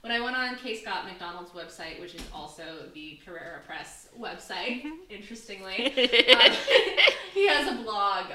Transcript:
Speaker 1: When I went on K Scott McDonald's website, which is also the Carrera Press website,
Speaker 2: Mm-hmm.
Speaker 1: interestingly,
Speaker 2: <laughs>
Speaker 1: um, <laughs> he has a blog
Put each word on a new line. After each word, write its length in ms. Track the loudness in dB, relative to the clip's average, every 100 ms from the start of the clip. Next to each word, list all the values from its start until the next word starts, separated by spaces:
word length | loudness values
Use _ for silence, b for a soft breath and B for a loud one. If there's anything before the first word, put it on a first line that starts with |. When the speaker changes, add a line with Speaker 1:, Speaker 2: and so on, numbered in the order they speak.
Speaker 1:
When 100 | -4
I 80 | -2
went 160 | -2 -2
on 180 | -4 -4
K 200 | -8 -8
Scott 280 | -6 -8
McDonald's 460 | -8 -12 -12 -12 -14
website, 500 | -14 -14 -14 -14 -12
which 140 | -14
is 80 | -14 -14
also 300 | -12 -14 -14 -14 -14 -16
the 240 | -16 -16 -16 -16
Carrera 340 | -14 -14 -14 -14
Press 420 | -14 -14 -18 -20 -14
website, 640 | -12 -12 -10 -6 -4 -6
Speaker 2:
Mm-hmm. 60 | -8 -12 -14
Speaker 1:
interestingly, 760 | -16 -14 -16 -14 -14 -8 -4 -2
Speaker 2:
<laughs> 460 | 2 6 6 8
Speaker 1:
um, 200 | 8 8 4 4 4 4
<laughs> 420 | 4 4 4 -2
he 120 | 2 4
has 180 | 4 0
a 120 | -4
blog 440 | -4 0 0 0 -4